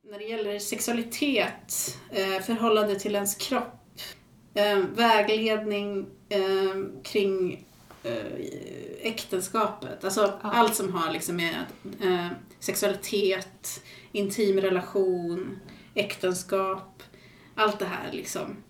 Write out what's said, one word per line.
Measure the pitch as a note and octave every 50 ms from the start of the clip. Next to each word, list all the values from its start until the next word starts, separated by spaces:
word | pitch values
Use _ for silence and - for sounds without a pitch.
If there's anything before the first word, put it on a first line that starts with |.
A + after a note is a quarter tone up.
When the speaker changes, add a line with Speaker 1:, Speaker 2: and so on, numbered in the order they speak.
| _ G#3+
Speaker 1:
När | G3+ G#3
det | G#3+
gäller | A3 A3+ A3 G#3 G3+ G#3 G3+
sexualitet, | - - A#3+ A3+ - - A#3 A#3 A3+ - - - D4+ C#4+ C4 G#3+ F3 - - - - - - - - - - - - -
eh, | - G3+ G3 F#3+ F#3+ F#3+ F#3+
förhållande | - A3+ A3 A#3 A3+ G#3+ G#3+ G#3 G#3 G3 F#3+
till | - G#3+ G#3
ens | G3+ G3 G3 -
kropp, | - - - C4 A#3+ - - - - - - - - - - - - - - - - - - -
eh, | G#3 G#3 G#3 G#3
vägledning, | G3 F#3 - - A3 A#3 A#3 A3 G#3 G#3 G#3+ G#3+ A3 A3 A3 A3 G#3+ G#3+ G#3+ G#3 G3+ G3+ G#3 G3+ G3 G3 - - - - _
eh, | G#3 G3+ - F#4+ G4 F#4+ G4 F#4+ G4 G4 G4 - - - -
kring, | - - G#4+ G3 G3 F#3+ F#3+ F#3 F3 - - - - - - - - - - -
eh, | A#2 A#2 A2+ - - - - - - - - - - - - - - - -
äktenskapet. | - A3+ A3+ - - - G3 F#3 F#3 - - A3+ G#3+ G3 - - - - - - -
Alltså, | G3 G3 G#3+ G#3 G3 - - -
Speaker 2:
Ja. | G#3
Speaker 1:
allt | G#3 A#3+ A#3 A3 A3
som | - G3 F#3 F3+
har, | E3+ E3 D#3 D#3+
liksom, | - - - F3
med, | F3 E3+ E3 D#3+ D#3+ F3+ - - - - G3 - -
eh, | G#3 F#3 F3+ F3 F3 F3 - - - - - -
sexualitet, | - - F#3+ - G#3 G#3 G3 G3 - - - G3+ G#3 F#3+ F#3+ F#3+ F#3 - - - - - - - - - - - - -
intim | - G#3 G3+ G3 - - G#3+ G3 F#3+ F#3+
relation, | F#3+ F#3+ F#3 F3+ F3+ - - G3+ F#3+ F#3 F3+ F3 E3+ E3+ E3+ F3+ F#3 - G3 - - - - - - - -
äktenskap, | - G3+ - - - - F#3 F3+ F3+ - - G3 F#3+ F#3+ F#3+ F#3+ - - - - - - - - - - - - - - - -
allt | A3 G#3+ G#3 G#3 -
det | F#3+
här, | F3+ F3 - - -
liksom. | - - - - - F3 D3+ - G#3 - -